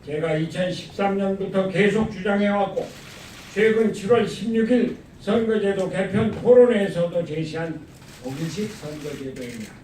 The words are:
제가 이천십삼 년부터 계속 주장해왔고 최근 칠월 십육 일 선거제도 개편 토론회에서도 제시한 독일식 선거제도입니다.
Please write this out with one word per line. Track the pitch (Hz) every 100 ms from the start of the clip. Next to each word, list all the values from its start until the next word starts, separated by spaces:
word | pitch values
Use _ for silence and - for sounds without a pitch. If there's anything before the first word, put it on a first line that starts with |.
| 143
제가 | 151 160 156
이천십삼 | 165 175 185 175 - - 196 196
년부터 | 196 196 196 190 185
계속 | 170 202 220 -
주장해왔고 | 185 202 202 202 202 190 170 - - - - - - -
최근 | 196 220 220 214
칠월 | - 196 233 202
십육 | - 226 226 226
일 | 247 190 - - -
선거제도 | - 226 220 214 196 190 180
개편 | - 190 196 226
토론회에서도 | - 226 247 240 208 196 170 170 175
제시한 | 160 156 156 165 165 151 - - - -
독일식 | 127 135 165 196 214
선거제도입니다. | - 151 151 147 135 135 131 120 117 104 -